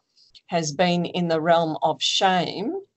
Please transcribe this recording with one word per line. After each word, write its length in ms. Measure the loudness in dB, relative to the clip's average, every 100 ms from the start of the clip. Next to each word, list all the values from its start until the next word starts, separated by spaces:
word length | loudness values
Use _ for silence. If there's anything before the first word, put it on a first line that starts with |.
| _ _ _ -20 -6
has 280 | -4 -2 0
been 300 | 2 2 -2
in 220 | -2 0
the 120 | 2
realm 380 | 4 4 2 0
of 160 | -2 0
shame 680 | -2 0 2 2 -2 -4 -6 -8 -12